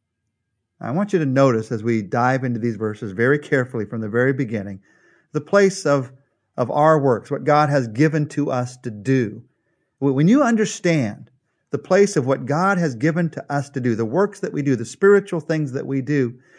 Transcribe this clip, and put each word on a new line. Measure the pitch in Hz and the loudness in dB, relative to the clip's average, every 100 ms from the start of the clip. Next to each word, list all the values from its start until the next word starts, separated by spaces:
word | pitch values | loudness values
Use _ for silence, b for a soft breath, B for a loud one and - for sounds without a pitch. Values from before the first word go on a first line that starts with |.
| _ _ _ _ _ _ _ _ | _ _ _ _ _ _ _ _
I | - | -6
want | 156 202 | -4 0
you | 185 | 0
to | 143 | 2
notice | 131 139 110 107 | 4 4 4 -2
as | 113 | -4
we | 113 113 | -2 -2
dive | 95 120 123 131 | 0 0 2 0
into | 127 117 | -2 -2
these | 117 104 | -4 -4
verses | 107 107 107 | -6 -6 -8
very | 95 123 147 | 0 2 2
carefully | 143 139 123 120 104 | 0 -2 0 -6 -8
from | 117 | -8
the | 107 | -4
very | 117 131 | 0 0
beginning, | 131 117 110 98 98 b b b b b | 0 -4 -6 -8 -12 b b b b b
the | 151 | -6
place | 147 202 196 196 156 | 2 4 4 2 0
of, | 143 123 - _ _ _ - | 0 -2 -12 _ _ _ -6
of | 123 | -2
our | 147 156 156 | 2 4 4
works, | 135 107 - | 4 0 -2
what | 143 139 | -4 2
God | 147 147 | 2 4
has | 143 117 | 0 -2
given | 107 156 151 147 | 0 2 2 -2
to | - 147 | -4 -4
us | 127 123 - | -4 -6 -10
to | 123 | -12
do. | 104 98 131 104 113 123 _ _ _ _ _ | -8 -2 0 0 -6 -20 _ _ _ _ _
Wh-, | 139 | -2
when | 131 165 | 2 4
you | 269 | 4
understand | 240 226 214 - 175 160 110 107 - _ _ _ _ | 4 2 0 -2 0 0 -2 -6 -18 _ _ _ _
the | 139 | -10
place | - 190 202 160 | 0 2 4 2
of | 127 | 0
what | 135 127 | -2 -2
God | 151 190 190 | -2 0 0
has | 165 | -2
given | 113 156 160 170 | 0 -2 0 -4
to | - - | -6 -6
us | 143 135 | -6 -4
to | 135 | -4
do, | 123 110 | -2 -2
the | 110 | -2
works | 156 202 - | 0 -2 -4
that | 185 | -8
we | 147 | -4
do, | 139 120 | -2 -2
the | 110 | -4
spiritual | - 196 202 202 170 | 0 4 4 2 -6
things | - 156 143 | -4 -4 -4
that | 127 - | -6 -6
we | 135 | -6
do, | 131 147 120 120 b | -2 0 -2 -4 b